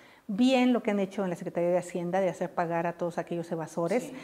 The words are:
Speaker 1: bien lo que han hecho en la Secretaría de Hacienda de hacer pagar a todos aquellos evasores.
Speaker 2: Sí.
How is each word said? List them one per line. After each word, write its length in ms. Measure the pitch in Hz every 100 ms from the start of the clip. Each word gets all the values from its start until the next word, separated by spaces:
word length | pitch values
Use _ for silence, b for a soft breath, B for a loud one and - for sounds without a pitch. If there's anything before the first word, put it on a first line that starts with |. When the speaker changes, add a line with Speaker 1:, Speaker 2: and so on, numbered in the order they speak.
| B B B
Speaker 1:
bien 440 | 196 254 262 247
lo 100 | 240
que 100 | 233
han 80 | 202
hecho 240 | 196 208
en 40 | 190
la 60 |
Secretaría 360 | 170 175 170 175
de 60 | 175
Hacienda 440 | 175 180 175 185
de 100 | 185
hacer 240 | 170 175
pagar 320 | - 165 170 170
a 60 |
todos 260 | 170 175 170
aquellos 320 | 165 170 165
evasores. 540 | 165 156 - 170 226
Speaker 2:
Sí. 120 | - B